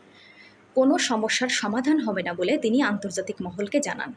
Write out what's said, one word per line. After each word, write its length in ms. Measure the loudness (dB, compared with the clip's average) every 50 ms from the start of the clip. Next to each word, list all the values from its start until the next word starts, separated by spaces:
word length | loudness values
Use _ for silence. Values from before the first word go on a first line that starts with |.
| -20 -20 -20 -20 -20 -20 -20 -20 -20 -20 -20 -20 -20 _ 2
কোনো 220 | 4 4 4 4
সমস্যার 520 | 2 2 0 0 0 0 0 0 0 0 0
সমাধান 500 | 0 -2 -2 -2 -2 0 2 2 2 2
হবে 240 | 2 0 -2 -2 -4
না 100 | -4 -4
বলে 240 | -2 0 0 2
তিনি 240 | 2 2 2 4 4
আন্তর্জাতিক 540 | 4 2 0 -2 -4 -6 -6 -6 -6 -6 -8 -8
মহলকে 380 | -8 -8 -6 -6 -4 0 0 0
জানান। 340 | 0 -2 -4 -6 -8 -10 -12